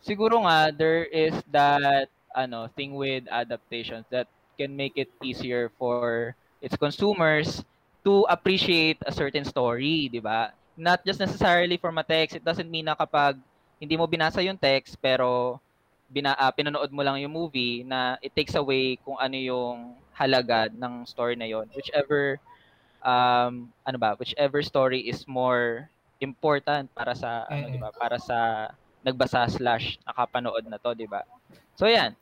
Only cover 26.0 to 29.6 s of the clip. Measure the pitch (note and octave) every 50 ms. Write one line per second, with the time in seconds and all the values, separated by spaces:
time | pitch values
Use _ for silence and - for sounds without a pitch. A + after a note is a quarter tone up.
26 | _ _ _ _ C#3 C#3 B2 _ - D#3 D3 C#3 - - D3 D3 C#3 C3 _ -
27 | - B2 B2 A#2+ - A#2+ A#2 A#2 A#2+ - D3 C#3+ C#3+ C#3+ C3 B2+ A2+ G#2+ - -
28 | A#2+ A#2 A#2+ A#2+ - - B2 A#2 A#2 A2+ A2+ G#2+ G#2+ A2 - _ _ _ _ _
29 | - C3+ C3 B2 C3 B2 - B2+ A#2+ A#2 A2+ -